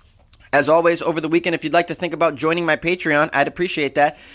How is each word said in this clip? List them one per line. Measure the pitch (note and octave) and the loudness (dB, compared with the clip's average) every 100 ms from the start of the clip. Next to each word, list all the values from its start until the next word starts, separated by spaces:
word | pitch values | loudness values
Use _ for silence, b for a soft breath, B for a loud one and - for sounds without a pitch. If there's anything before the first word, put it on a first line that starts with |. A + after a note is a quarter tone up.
| _ _ _ - b | _ _ _ -20 b
As | C#3+ C#3 | 2 4
always, | D#3+ E3+ E3+ | 4 4 2
over | - D#3+ | -2 -4
the | D#3 | 0
weekend, | E3+ F3+ E3 | 0 0 -4
if | |
you'd | D#3 | 0
like | E3 F3 | 0 0
to | D#3+ | -4
think | F3 | -6
about | D3+ E3 C#3+ | -2 -2 0
joining | D#3 E3+ | -2 -2
my | E3 D3+ | -2 -2
Patreon, | E3 F3+ E3 D3 D#3 | -2 -2 0 0 2
I'd | C#3 C#3+ | 0 -2
appreciate | - F3 - C#3 D3+ | -2 -4 -4 -2 0
that. | D3 - B | 0 -2 B